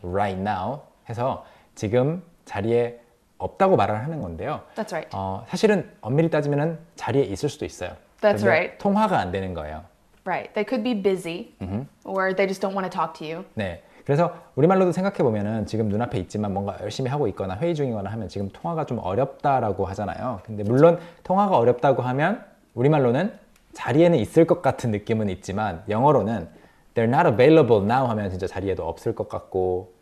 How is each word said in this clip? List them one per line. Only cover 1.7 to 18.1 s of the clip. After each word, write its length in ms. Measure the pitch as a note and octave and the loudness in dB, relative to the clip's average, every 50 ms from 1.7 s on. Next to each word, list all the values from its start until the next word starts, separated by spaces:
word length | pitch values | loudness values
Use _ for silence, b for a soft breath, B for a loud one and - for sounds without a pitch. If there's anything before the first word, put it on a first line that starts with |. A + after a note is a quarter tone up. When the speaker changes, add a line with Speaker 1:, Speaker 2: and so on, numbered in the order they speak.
| B | B
Speaker 1:
지금 480 | - A2+ G2+ A2 B2 B2+ D3 E3 F#3 - - _ _ _ | -6 -4 0 2 2 2 0 -2 -6 -10 -14 _ _ _
자리에 560 | - - G2+ G2+ A2+ A#2 A#2+ A#2+ A#2+ A#2+ - - _ _ _ _ _ _ - | -10 -6 -4 -2 0 2 2 0 -2 -4 -12 -20 _ _ _ _ _ _ -10
없다고 380 | F#2+ F#2 - - G3 F#3+ F#3 | -10 -6 -2 0 2 4 4
말을 200 | A#2+ G2+ G2+ G#2+ | 4 2 2 0
하는 240 | A2 B2 D#3 E3 D3 | -4 -4 -6 -8 -8
건데요. 400 | G#2+ F2 E2 E2 G2 C3+ D3+ G#2+ - - - | -8 -10 -10 -8 -8 -8 -8 -8 -10 -12 -10
Speaker 2:
That's 160 | A3+ G#3+ - | -10 -10 -8
right. 160 | F#3 D#3+ - - | -8 -10 -10 -10
Speaker 1:
어, 320 | - G2 F#2+ F#2+ F#2+ G2+ A#2+ - | -8 -6 -6 -6 -6 -8 -10 -8
사실은 420 | - F3+ - G#3+ - F3+ - - - _ | -4 2 4 4 4 2 0 -4 -12 _
엄밀히 300 | - A2 C3 D3+ E3 D#3+ | -6 -2 2 2 2 4
따지면은 480 | D#3 D3+ C#3+ C#3+ C#3+ C#3+ D3+ E3 E3 D#3+ - - _ | 2 0 0 0 0 0 0 0 -2 -6 -12 -18 _
자리에 280 | - - - A#2+ C#3 C3+ | -10 -4 0 2 2 2
있을 240 | F#2+ G2 - - C#3+ | 0 -2 -4 -4 -4
수도 160 | - - - | -4 -4 -8
있어요. 260 | F2+ - - F2+ F2 F2 - _ _ _ - | -8 -8 -8 -10 -10 -12 -14 _ _ _ 0
Speaker 2:
That's 200 | - G#3 G#3 G#3 | 2 2 2 4
Speaker 1:
그런데 60 | G#3 F#3+ | 2 4
Speaker 2:
right. 300 | E3 D#3+ F3+ - - - | 4 2 2 -2 -6 -4
Speaker 1:
통화가 400 | - G3+ G3 G#3+ A3 G3 F#3 B2+ | -2 0 2 2 2 2 2 0
안 140 | F#2 F2+ | 0 -2
되는 200 | F#2 G2 F#2+ F#2 F2+ | -2 -4 -4 -4 -6
거예요. 280 | D#2+ D2+ D2+ D2+ D#2 F2+ - _ _ _ _ _ _ - | -8 -8 -10 -10 -12 -14 -18 _ _ _ _ _ _ -8
Speaker 2:
Right. 280 | F#3+ E3+ C3+ G#2 - - | -6 -4 -4 -6 -6 -6
They 120 | G#3+ G#3 G#3 | -6 -4 -2
could 160 | C4 B3 G#3+ | -2 -4 -2
be 180 | B3+ B3 G3+ | -2 -2 0
busy 520 | F#3+ G3+ F#3+ F3 D#3+ E3 E3+ F#3 A#3 - - - | 0 0 0 0 -4 -6 -8 -10 -12 -14 -14 -10
Speaker 1:
음흠. 260 | G2 F2+ G2+ A2+ C#3+ - _ _ - | -8 -6 -6 -6 -8 -8 _ _ -12
Speaker 2:
or 300 | - F#3+ F#3+ F#3+ F#3+ F#3 | -6 -4 -2 0 0 0
they 120 | F#3+ G3 | 0 0
just 140 | F#3+ G3 F#3+ G#3 | 0 -2 -4 -4
don't 100 | F#3+ F#3+ | -4 -4
wanna 160 | G3 F#3+ F3 | -4 -6 -6
talk 240 | F#3 F3+ D#3+ E3 - - | -4 -4 -4 -4 -6 -10
to 80 | D#3+ | -12
you. 180 | D#3 D#3+ F3 F#3+ - - | -10 -10 -10 -12 -12 -8
Speaker 1:
네. 280 | A2 G2+ F#2 E2+ E2+ b b b b b | -6 -6 -6 -8 -10 b b b b b
그래서 320 | - C#3+ D3 E3+ D#3 - - - - - | 0 2 2 2 0 -2 -6 -16 -8 -2
우리말로도 380 | C3 C#3+ F3+ F#3 F#3+ F#3+ F3+ | 2 4 4 4 4 2 2
생각해 260 | D#3 F3+ F#3+ G3 F#3+ - | 0 -2 -2 -4 -2 0
보면은 480 | D#3+ B2 A2 G#2 G2+ G#2 A2+ A2 G2+ | 0 0 0 0 -2 -4 -4 -4 -4
지금 220 | - - A2 A2+ G#2+ | -4 -4 -2 -2 -2
눈앞에 300 | G2+ G#2+ A#2+ - - G2+ | -2 -2 -4 -4 -4 -6
있지만 340 | E2+ - - G#2 G#2+ G2+ F#2 | -6 -6 -6 -4 -4 -4 -4
뭔가 240 | G2 G2+ G2+ - - | -4 -4 -6 -8 -8
열심히 300 | F#2 G#2+ - - C3+ B2 | -8 -8 -6 -6 -4 -4
하고 160 | C#3+ D3 C#3 | -2 -2 -2
있거나 300 | G2+ F#2 - G2 F#2+ F#2 | -2 -4 -4 -6 -6 -6
회의 180 | G#2+ E3 E3+ E3+ | -4 -2 -2 -2
중이거나 340 | D3 C#3+ B2+ A2+ G#2 F#2+ G2+ | -2 -2 -4 -4 -6 -6 -8